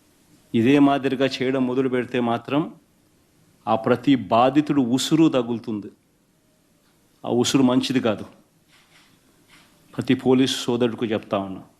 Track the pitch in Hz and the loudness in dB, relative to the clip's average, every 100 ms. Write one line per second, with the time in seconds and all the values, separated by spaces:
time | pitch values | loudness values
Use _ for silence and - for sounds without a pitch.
0 | _ _ _ _ _ 120 117 143 143 139 | _ _ _ _ _ 0 2 4 4 2
1 | 131 131 135 - 131 135 127 127 131 127 | -2 -2 -2 -2 -2 -2 -2 -2 -2 -2
2 | 117 127 120 117 - 139 202 - _ _ | -4 -4 -2 -4 -4 -4 -4 -10 _ _
3 | _ _ _ _ _ _ - 110 120 120 | _ _ _ _ _ _ -2 -2 0 0
4 | 143 131 95 113 131 143 151 143 120 127 | 2 0 2 2 4 2 0 0 0 -2
5 | - 160 160 135 117 113 - 107 104 - | 0 2 2 2 -2 -6 -6 -8 -10 -18
6 | _ _ _ _ _ _ _ _ _ _ | _ _ _ _ _ _ _ _ _ _
7 | _ _ 120 117 120 139 127 127 127 127 | _ _ -4 0 2 2 4 2 0 -2
8 | 117 101 - - _ _ _ _ _ _ | -2 -4 -8 -20 _ _ _ _ _ _
9 | _ _ _ _ _ - _ _ _ - | _ _ _ _ _ -20 _ _ _ -6
10 | - 127 123 131 131 - - 120 120 110 | -2 0 4 2 2 -2 -4 -2 -2 -2
11 | 113 107 - 104 98 92 - _ | -4 -6 -4 -6 -6 -12 -18 _